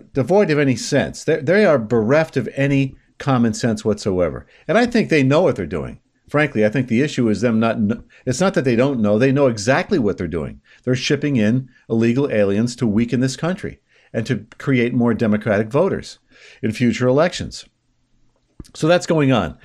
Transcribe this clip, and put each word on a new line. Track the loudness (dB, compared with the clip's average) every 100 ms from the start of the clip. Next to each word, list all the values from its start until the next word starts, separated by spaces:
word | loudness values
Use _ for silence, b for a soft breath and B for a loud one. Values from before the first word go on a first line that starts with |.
| -8
devoid | -4 2 2 4
of | 2
any | 2 0
sense. | 0 0 0 -4 -2
They, | -2
they | 2 2 4
are | 2
bereft | 2 0 2 2 0 -4
of | -6 -2
any | 0 0 0 -6 b _
common | -2 2 0
sense | 0 -2 -2
whatsoever. | -2 -2 -2 0 -2 -4 -14 b -2
And | 0
I | 2
think | 0 2
they | 2
know | 4 4
what | 2 0
they're | -6
doing. | -6 -8 -12 _ _ _
Frankly, | -2 0 2 0
I |
think | 0 0
the | 0
issue | 0 0 0
is | 2
them | 0 2
not | 0 0
kn-, | -2 -2 -8 b -6
it's | -2
not | 0 0
that |
they | 0 2
don't | 0 0
know. | 0 2
They | 2
know | 4 2
exactly | 0 0 0 0 0
what | 0 -2
they're | -6
doing. | -6 -8 -12 b b
They're | -4 -4
shipping | -2 -2 0 0
in | 2 0 -4 b b
illegal | 0 2 2 0
aliens | 0 2 0 -2 -2
to | -2
weaken | 0 0 -2
this | -2 -4
country | -6 -6 -10 -14 b b b
and | -6 -4
to | -6 -6 -10
create | -2 0 2 0
more | 0
Democratic | 2 0 0 0 -2 0
voters | 0 0 -2 -10 -20 _ B B B
in | -6
future | 0 0 2 2
elections. | 2 0 -2 -12 -12 -20 _ _ _ _ _ _ _ _ _ -20
So | -4 2
that's | 2 2
going | 0 2
on. | 2 0 -8